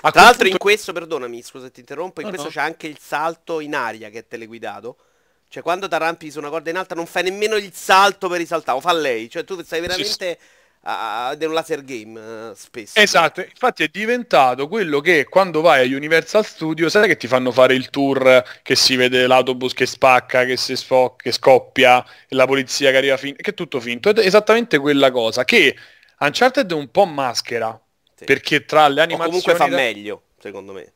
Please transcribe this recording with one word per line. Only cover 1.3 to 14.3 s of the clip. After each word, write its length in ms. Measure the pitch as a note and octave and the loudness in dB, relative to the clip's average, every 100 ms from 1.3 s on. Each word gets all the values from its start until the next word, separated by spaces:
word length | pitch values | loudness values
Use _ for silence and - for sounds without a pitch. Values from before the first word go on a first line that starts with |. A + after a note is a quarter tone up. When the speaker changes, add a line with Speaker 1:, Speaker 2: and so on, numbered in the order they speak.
| A#2+ | -14
Speaker 2:
scusa, 280 | - C3+ B2+ | -18 -20 -20
ti 120 | B2 | -20
interrompo, 400 | A#2+ C#3+ F3+ F3 | _ -12 -12 -10
in 60 | G#3 | -12
Speaker 1:
No, 20 | |
Speaker 2:
questo 180 | F#3 D3+ | -10 -10
Speaker 1:
no. 20 | |
Speaker 2:
c'è 120 | D#3 | -6
anche 260 | D3+ E3 D#3 | -6 -6 -16
il 100 | C#3+ | -16
salto 600 | - D3 D#3+ E3 - E3 | -10 -6 -4 -6 -8 -8
in 160 | D3 D3 | -6 -4
aria 340 | A#2 A2 A2 | -4 -8 -14
che 100 | A2 | -16
è 80 | - | -16
teleguidato. 720 | A#2 A2 A2+ A2 G#2 A2 - _ _ _ _ _ | -16 -16 -14 -14 -14 -16 -18 _ _ _ _ _
Cioè, 120 | - | -10
quando 240 | E3 F3+ G3 | -6 -6 -4
t'arrampichi 440 | D#3+ D#3+ E3 D#3 | -4 -4 -6 -14
su 80 | C#3+ | -14
una 100 | D3 | -10
corda 200 | D#3+ D#3 | -8 -8
in 80 | F3 | -8
alta 180 | F#3 E3+ | -8 -10
non 100 | E3+ | -6
fai 180 | F#3 | -4
nemmeno 320 | F3+ G3 G#3+ G#3+ | -4 -4 -4 -4
il 160 | G3 | -6
salto 540 | - - F#3+ G3+ F#3+ F#3+ | -14 2 4 4 0 -6
per 80 | F3 | -4
risaltare, 380 | E3 E3 D3 B2+ | -4 -6 -4 -2
o 40 | |
fa 120 | D#3+ | 0
lei, 360 | E3+ C#3+ A2+ A2+ | 0 0 -4 -6
cioè 140 | E3+ | -12
tu 180 | D#3 F#3 | -12 -14
stai 180 | D#3+ E3 F3 | -10 -8 -6
Speaker 1:
Sì, 160 | F#3 | -6
sì. 120 | G#3 - | -6 -8
Speaker 2:
veramente 240 | F#3 D#3+ _ _ _ _ | -8 -10 _ _ _ _
a, 440 | - G2+ A2 G#2+ B2 | -10 -8 -8 -6 -8
a, 20 | |
ad 120 | D3+ | -6
un 100 | D#3 | -6
laser 300 | D#3+ D#3+ D3 | -6 -6 -10
game, 680 | C3+ A#2+ G#2+ A2+ A2 A2+ A2+ | -10 -14 -14 -18 -16 -16 -16
eh, 40 | F#2+ | -18
spesso. 420 | - B2 G#2 - | -18 -16 -6 0
Speaker 1:
Esatto, 440 | G#3 F3+ D#3 - | 2 4 0 -4
infatti 420 | - _ B3 - | -14 _ -4 -2
è 60 | D#3 | -6
diventato 800 | F#3+ A3 B3 - | -4 -4 -4 0